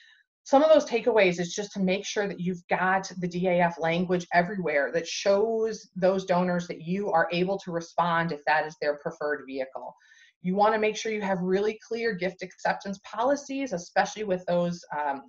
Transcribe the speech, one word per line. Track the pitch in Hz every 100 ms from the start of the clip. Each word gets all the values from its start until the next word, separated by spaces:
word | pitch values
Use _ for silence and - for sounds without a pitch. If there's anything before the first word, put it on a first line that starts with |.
| - _ _ _
some | - 277
of | 311
those | 311 -
takeaways | 233 247 220 190 170
is | 175
just | - 202
to | 202
make | 185 196 202
sure | - 202
that | 175
you've | 175 180 _
got | 180 185 190 190 185
the | 175
D | 180 185
A | 175
F | 175 170
language | 160 170 180 180 175
everywhere | 175 180 202 165 147 131
that | - 165
shows | - 202 202 226 226 220 214 - 185
those | 185 190 185
donors | 175 180 175 170
that | -
you | 165 190 202
are | 160 165
able | 175 180 196
to | 185
respond | 170 170 - 175 165 165
if | 147 -
that | 156 151
is | 156
their | 151 147
preferred | 165 160 147 143 127
vehicle. | 135 131 123 123 - _ - - _
You | 180
wanna | 190 208 220
make | 214 214
sure | 220
you | 214
have | 196 185
really | 180 190 208 220 -
clear | 226 233
gift | 180 180 185
acceptance | 180 - - 180 202 196
policies, | - 208 247 277 - 269 269
especially | 175 - - 190 208
with | 214 180 180
those, | 175 175 175 - 147
um, | 147 135